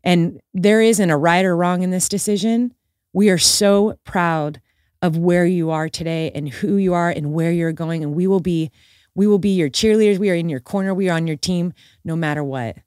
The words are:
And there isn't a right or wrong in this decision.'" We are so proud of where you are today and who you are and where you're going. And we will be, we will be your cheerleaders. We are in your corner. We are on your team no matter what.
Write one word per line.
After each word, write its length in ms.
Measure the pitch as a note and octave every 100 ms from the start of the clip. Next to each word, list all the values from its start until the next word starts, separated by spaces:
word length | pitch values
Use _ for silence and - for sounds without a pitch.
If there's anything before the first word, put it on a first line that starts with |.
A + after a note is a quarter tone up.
And 380 | F3+ F3 E3+ - _
there 300 | F#3+ G3 A3
isn't 280 | A3 G#3 F#3
a 60 | D3+
right 280 | E3 F3
or 120 | F#3+ E3+
wrong 260 | F3 F3+
in 80 | F#3
this 180 | F#3 -
decision.'" 680 | G3+ - G#3 A3 A#3 B3 _ _ _ _
We 160 | F3+ G#3
are 80 | F3+
so 600 | - - G3+ G3+ G#3 -
proud 560 | - F#3+ E3+ D#3+ D3 D3+ _ _ _ _
of 160 | F3+ D#3+
where 300 | F3 F3 F3
you 240 | F3+ D#3+
are 180 | D#3 D#3+
today 420 | - E3 E3 D#3+
and 140 | - D3
who 280 | - - G3
you 160 | F#3+
are 160 | F3 E3+
and 240 | E3 D3
where 200 | D#3 E3
you're 200 | E3+ E3
going. 300 | D#3+ D#3+ E3
And 120 | D3+
we 120 | D3 F#3
will 140 | F#3+
be, 300 | E3+ E3 D#3+ _ _ _ _
we 120 | - G#3
will 120 | G3+
be 160 | G3+
your 160 | F#3 D3
cheerleaders. 480 | - A3 G#3+ G#3+ F#3+
We 120 | G3+
are 40 |
in 160 | E3+ E3
your 100 | C3
corner. 320 | - G3+ F#3+
We 160 | F#3+ F#3
are 80 | E3
on 100 | E3
your 100 | D3+
team 360 | - F3 F3 - _ _
no 120 | - D#3+
matter 280 | D#3 D3
what. 320 | C#3+ C3+ A2+ -